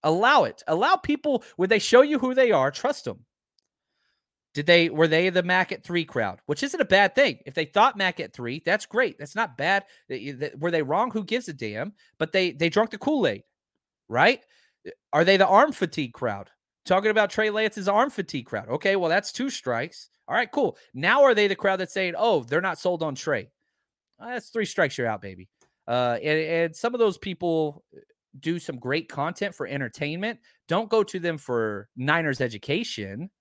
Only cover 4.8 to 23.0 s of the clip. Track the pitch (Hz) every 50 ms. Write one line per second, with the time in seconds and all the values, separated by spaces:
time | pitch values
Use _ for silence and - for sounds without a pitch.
4.8 | 165 165 - 151 160 165 156 160 180 190 175 185 175 175 185 185 185 - 196 -
5.8 | _ - 175 175 160 - - 127 113 98 90 - _ - 147 - - 277 - 339
6.8 | 277 - 190 196 202 190 - - 277 247 131 - _ - 135 - 160 - _ 202
7.8 | 214 269 247 208 196 185 175 - 156 98 _ - 123 117 123 160 _ 165 185 214
8.8 | - - - 220 254 196 - _ 143 143 - 208 226 185 127 - 143 165 196 196
9.8 | 196 _ _ _ _ _ 131 127 101 139 139 123 147 147 - 139 147 175 170 165
10.8 | 151 131 151 185 226 254 208 220 202 165 214 247 247 - 156 131 120 107 104 107
11.8 | 139 202 208 _ _ _ _ _ 160 156 - 190 185 180 117 139 165 170 160 202
12.8 | 226 226 - 208 - 277 311 285 214 139 104 98 - _ _ _ _ _ _ _
13.8 | _ _ _ _ _ _ 113 120 147 208 247 240 _ _ _ _ _ _ _ _
14.8 | _ 87 - _ _ _ - 147 170 180 196 190 190 - 190 208 269 311 - -
15.8 | 196 175 - - 147 120 - - 127 117 101 98 101 _ _ _ _ _ _ _
16.8 | _ - 185 190 202 214 214 220 208 196 - - 214 214 208 214 220 214 214 214
17.8 | 190 190 202 208 247 285 - - 185 - - 143 117 - - 104 98 101 123 -
18.8 | - 196 196 196 175 160 165 196 202 - - - 247 277 262 - - 131 120 113
19.8 | 127 170 - - - _ _ _ _ - 147 214 247 - - 285 269 165 - _
20.8 | _ _ _ 123 143 180 226 277 285 269 240 208 208 202 196 - - 196 190 190
21.8 | 185 175 - 196 190 180 165 - 214 233 208 156 117 117 139 160 185 190 165 -
22.8 | - 185 180 160